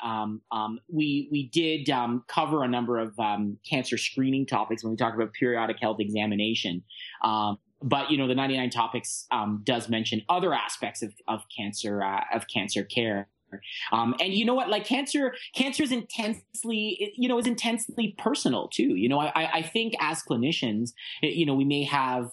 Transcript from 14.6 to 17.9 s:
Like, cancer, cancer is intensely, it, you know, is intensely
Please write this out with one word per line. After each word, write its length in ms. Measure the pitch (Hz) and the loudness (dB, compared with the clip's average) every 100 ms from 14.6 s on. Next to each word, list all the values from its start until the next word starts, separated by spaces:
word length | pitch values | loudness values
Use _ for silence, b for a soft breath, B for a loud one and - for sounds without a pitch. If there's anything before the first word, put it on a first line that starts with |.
| 247 | 2
Like, 160 | 208 208 | 0 0
cancer, 500 | 247 277 294 262 254 B | -2 0 0 0 -2 B
cancer 300 | - 269 254 | -2 0 0
is 80 | 294 | 0
intensely, 1080 | 247 - - 214 226 - - 226 220 214 - | 0 -4 -4 -4 -4 -8 -8 -4 -2 -2 -2
it, 140 | 208 226 | -4 0
you 120 | 254 | 2
know, 100 | 240 | 2
is 80 | 247 | 2
intensely 720 | 233 233 233 - | 0 0 0 -2